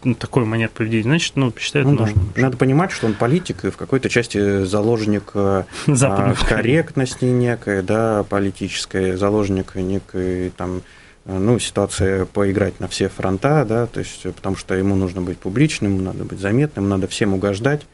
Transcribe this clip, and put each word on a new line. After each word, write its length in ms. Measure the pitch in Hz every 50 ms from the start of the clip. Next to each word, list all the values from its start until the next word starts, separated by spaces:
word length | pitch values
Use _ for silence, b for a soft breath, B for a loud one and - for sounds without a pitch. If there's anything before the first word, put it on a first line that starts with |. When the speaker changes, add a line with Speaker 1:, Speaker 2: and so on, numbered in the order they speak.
Speaker 1:
ну, 120 | - 131 117
такой 320 | - - - - 135 120
манер 240 | 107 113 113 113 110
поведения, 320 | - - 117 110 113 110
значит, 300 | 107 117 151 170 - - -
ну, 160 | 139 135 123 113 -
считают 280 | - - - 147 139
Speaker 2:
Ну 100 | 135 143 107
да. 80 | 110
Speaker 1:
нужным. 260 | 104 104 101 90 - -
Speaker 2:
Надо 200 | 117 123 131 123
понимать, 340 | 123 135 131 135 151 185 190
что 140 | - - -
он 60 | 113
политик, 540 | 104 - 120 117 143 180 180 - - - -
и 40 | 95
в 60 | -
какой-то 320 | - - - - 131 - 104
части 560 | - 120 117 - - 101 101 101 101 98 95
заложник, 680 | 92 95 104 104 113 120 110 110 107 104 101 98 - -
э, 300 | 101 98 98 98 95 90 - -
Speaker 1:
<laughs> 100 | - -
Западной 440 | - 147 123 127 131 98 98 98 101
Speaker 2:
а, 20 |
Speaker 1:
Украины. 160 | 104 - - - 120
Speaker 2:
корректности 680 | 107 101 110 139 165 160 - - 143 131 123 - - 131
некой, 560 | 127 123 123 123 120 120 113 - 107 101 98
да, 400 | 92 92 107 110 113 113 110 104
политической, 920 | 98 98 101 101 101 98 92 - 101 92 - - - - - 95 95 92 92
заложник 580 | 92 101 101 104 107 101 98 98 95 92 - -
некой, 760 | 95 92 90 98 95 - - - 95 92 92 92 90 90 92 90
там, 240 | - 92 90 90 92 90 B B B B B B B -
э, 120 | - 95 95
ну, 200 | 95 110 123 104
ситуации 680 | - - - - 101 95 - - 98 95 95 95 92 -
поиграть 480 | - 104 101 98 92 104 101 92 87 -
на 80 | 101 87
все 220 | - - 107 95
фронта, 560 | - - - 95 95 95 - 139 151 156 131 101
да, 160 | 110 117 120
то 140 | 113 - -
есть, 200 | 101 - - - -
э, 80 | 92
потому 240 | 87 - - 98 95
что 180 | 90 - - 98
ему 200 | 95 95 98 101
нужно 260 | 95 95 92 87 98
быть 160 | 90 90 87
публичным, 600 | - - 95 95 120 151 156 - - 110 101 98
ему 60 | 95
надо 220 | 92 95 95 98 98
быть 160 | 98 - 95
заметным, 480 | 95 101 104 127 147 147 - 101 98 98
надо 180 | 98 95 92
всем 280 | 92 - - 117 104 95
угождать, 480 | 95 95 101 101 95 113 135 147 147 - -